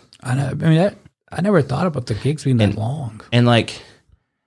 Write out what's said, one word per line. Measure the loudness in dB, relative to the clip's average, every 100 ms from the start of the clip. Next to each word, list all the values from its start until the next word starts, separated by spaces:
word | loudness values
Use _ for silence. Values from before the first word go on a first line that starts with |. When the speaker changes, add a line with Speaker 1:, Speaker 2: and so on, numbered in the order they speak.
| _ _
Speaker 1:
I | -6
know. | -4 -4
I |
mean, | -2 2 2
that, | 2 -2 -20 _ _
I | -4
never | 2 2
thought | 2 -2 -2
about | -4 -6
the | -4
gigs | -4 -2 0
being | 2
that | 2
Speaker 2:
And | 0
Speaker 1:
long. | -4 -6 -10 -12 -2
Speaker 2:
And, | 2 4
like, | 4 0 -8 -20 _ _ _ _ _